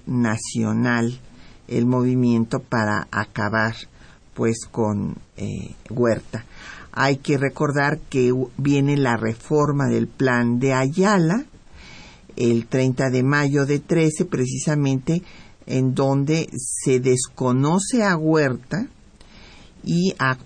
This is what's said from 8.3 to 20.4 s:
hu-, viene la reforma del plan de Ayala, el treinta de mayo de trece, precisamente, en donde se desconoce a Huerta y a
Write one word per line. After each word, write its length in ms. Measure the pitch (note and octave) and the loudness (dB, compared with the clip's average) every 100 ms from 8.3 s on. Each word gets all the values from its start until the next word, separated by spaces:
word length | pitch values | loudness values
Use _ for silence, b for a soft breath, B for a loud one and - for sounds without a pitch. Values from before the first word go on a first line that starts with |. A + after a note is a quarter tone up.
hu-, 180 | B2+ B2+ - | 0 -4 -2
viene 400 | C#3+ C#3+ C#3 C#3+ | 0 2 2 2
la 200 | C3 A#2 | 0 0
reforma 720 | A2 A2+ - D3+ D3 C#3+ B2+ | -2 -6 -2 0 2 0 0
del 180 | A#2 A#2 | 0 -2
plan 520 | - C3 A#2+ A#2+ A#2+ | 0 2 2 2 2
de 140 | C3+ | 2
Ayala, 720 | C3 C3 E3 G3 G3+ D#3+ A3 D4+ - B B B B B B - - | 2 0 2 2 4 2 0 -4 -14 B B B B B B -14 -2
el 300 | A#2+ A#2 A#2 | 0 0 0
treinta 440 | C3 C3 B2+ C3+ | 0 2 2 0
de 120 | B2+ | 2
mayo 440 | C3 D3 C#3+ C#3+ C#3 | 2 2 2 2 2
de 140 | C#3+ | 0
trece, 440 | - E3 D#3+ D#3 | 0 2 2 0
precisamente, 960 | F3 C3+ B2+ C3 E3+ D3 C#3 C3 - E3 B B B B | -2 -2 -2 -2 -2 0 2 0 0 -4 B B B B
en 300 | - C3 C3 | -4 0 0
donde 540 | C3 C3+ C#3 C#3 D#3+ - - | 2 2 2 2 0 -2 -8
se 420 | - - D3 B2+ | -10 -4 2 2
desconoce 1040 | B2+ B2+ - - B2+ B2 C#3+ F#3 G3 B3 | 4 2 0 -4 0 2 2 2 0 0
a 140 | G3+ E3+ | 2 2
Huerta 720 | D#3 D#3 C#3+ A#2+ - D#3+ C4+ - - B B B B B B - | 2 4 2 0 -6 -6 -6 -12 -20 B B B B B B -12
y 280 | - E3+ F#3 - | -2 0 0 0
a 180 | C3 C3 | -2 -2